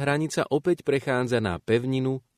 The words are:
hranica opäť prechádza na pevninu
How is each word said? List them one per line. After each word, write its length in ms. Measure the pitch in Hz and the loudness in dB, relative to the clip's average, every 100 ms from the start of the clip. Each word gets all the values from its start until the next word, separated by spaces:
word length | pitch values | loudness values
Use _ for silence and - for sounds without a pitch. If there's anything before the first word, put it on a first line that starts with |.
hranica 480 | 139 143 156 170 - | 0 0 0 -2 0
opäť 320 | 147 180 175 | 0 0 -2
prechádza 560 | - 139 143 123 127 120 | 0 0 0 0 0 0
na 160 | 107 85 | 0 -2
pevninu 560 | - 113 127 131 131 131 - | 0 0 2 -2 -2 -4 -8